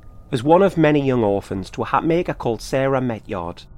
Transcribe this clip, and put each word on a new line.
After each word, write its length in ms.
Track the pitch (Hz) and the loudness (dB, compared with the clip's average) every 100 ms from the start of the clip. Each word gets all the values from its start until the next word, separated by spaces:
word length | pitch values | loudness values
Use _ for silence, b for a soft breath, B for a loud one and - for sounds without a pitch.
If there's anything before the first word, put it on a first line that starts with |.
| - - - | -20 -20 -8
as 100 | 135 | -4
one 200 | 135 170 | 4 6
of 140 | 196 170 | 6 4
many 300 | 151 151 135 | 4 4 2
young 160 | 123 | 2
orphans, 480 | 107 101 - 98 92 | 2 0 -2 -8 -8
to 120 | - | -8
a 40 | 113 | -2
hat 160 | 135 | 0
maker 320 | 160 165 175 | 0 0 -2
called 260 | 147 123 110 | -4 -4 -4
Sarah 400 | - 135 135 135 | -4 -2 0 0
Metyard. 640 | 127 110 - 95 85 90 - | -2 -6 -8 -8 -8 -12 -18